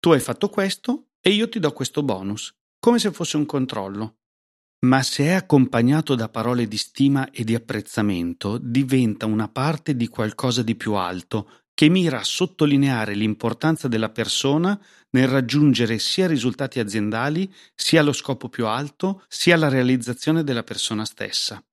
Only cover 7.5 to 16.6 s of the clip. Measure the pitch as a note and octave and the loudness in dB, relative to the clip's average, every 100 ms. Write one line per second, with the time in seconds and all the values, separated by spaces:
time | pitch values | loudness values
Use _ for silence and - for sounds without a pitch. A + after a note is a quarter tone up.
7.5 | A#2 A2+ G#2+ - - G#2 F#2 F2 F2 G2+ | -2 -4 -8 -6 -2 0 0 -4 -6 -6
8.5 | A2+ A#2+ A#2+ C3+ C3 A#2+ G#2 A2 G#2+ G#2+ | -6 -2 -2 2 2 2 0 -2 -2 -2
9.5 | - C#3 D#3 - C3 A#2 - G#2+ - B2+ | -2 -2 -2 -4 -2 -4 -4 -6 -2 -2
10.5 | A#2+ A2+ A#2 - G#2 F2+ F2+ - A2 - | 0 -2 -4 -2 -2 -2 -6 -6 -8 -8
11.5 | _ _ - D#3 F#3 E3+ B2+ - - F#3 | _ _ 2 4 4 2 -2 -6 -4 -4
12.5 | - D3+ C#3 C#3 B2 G#2 G2+ G#2+ G#2+ A#2 | 0 2 4 2 0 -2 -2 -2 -2 -4
13.5 | A#2 D#3 D#3+ C3+ A2 A2 - G#2+ - C#3 | -2 -2 -2 -2 -2 -2 -4 -4 -2 0
14.5 | D3 F3+ G3+ _ _ _ B2+ C3 C3+ B2 | 2 0 -2 _ _ _ 2 4 2 2
15.5 | C#3+ D3 A#2 A#2 A2+ - - F#3 D3+ A#2+ | 4 4 4 2 0 -2 0 2 2 0
16.5 | G#2+ | -4